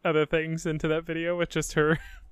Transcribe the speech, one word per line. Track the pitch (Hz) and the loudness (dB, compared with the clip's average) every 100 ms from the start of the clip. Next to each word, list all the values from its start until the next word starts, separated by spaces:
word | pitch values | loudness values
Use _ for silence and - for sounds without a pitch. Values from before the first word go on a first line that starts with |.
| 175 | 2
other | 156 147 | 2 2
things | 160 160 165 170 | 0 0 -2 -2
into | 156 160 | -2 0
that | 160 165 | 0 -2
video | 165 170 175 | -4 -2 -2
with | 165 | -2
just | 160 - | -2 0
her. | 160 151 165 - - - | 2 4 2 -2 -18 -20